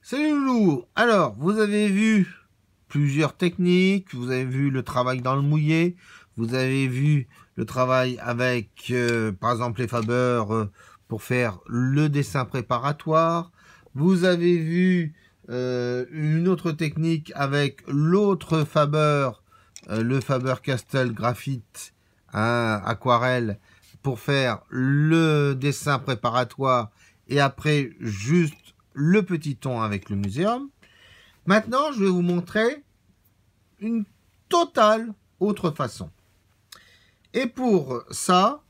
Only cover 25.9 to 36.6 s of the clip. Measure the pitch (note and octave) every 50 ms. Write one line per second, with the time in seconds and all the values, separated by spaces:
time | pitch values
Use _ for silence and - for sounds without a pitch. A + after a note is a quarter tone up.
25.9 | C#3+ C3 C3+ - C3 A2 - A#2+ A2+ B2 B2+ A#2+ - - C3+ C3 B2+ B2 A2+ A2
26.9 | _ _ _ _ _ _ _ - B2+ C#3+ C#3+ C#3 C3+ - - D3+ D3+ D3 C3+ A#2
27.9 | - - - A2+ G2+ G2 G2+ B2 D#3+ F3 E3 D3+ - _ _ - _ _ _ _
28.9 | _ C3+ C#3+ D#3+ F#3 G#3+ G3 F3+ F3+ D#3 D3 D3 C3+ - - C3+ B2+ A2+ A2 G#2+
29.9 | G#2 F#2+ - - G#2 G2 G2+ G2+ G2 C3+ F#3 G#3 A#3+ B3+ C#4 C#4 _ _ _ _
30.9 | _ _ _ - - - _ _ _ _ _ E3 F#3+ A3 G#3+ A3+ A#3+ C4 D4 D#4
31.9 | C#4+ A3+ G3 G3 F3+ F3+ F3 F3 F3 F3 F3 - - G#3+ A3 A#3+ D4 D4 _ _
32.9 | _ _ _ _ _ _ _ _ _ _ _ _ _ _ _ _ _ _ G3 A3
33.9 | A#3 A3+ G3+ _ _ _ _ _ _ _ _ _ - E4+ E4+ E4 _ C4 A3 G#3+
34.9 | A3 A3+ A3+ A#3 G#3 _ _ _ _ _ F3+ G#3 G#3 - - E3+ D3+ - C#3+ A#2
35.9 | - - F#2 D#2 - _ _ _ _ _ _ _ _ _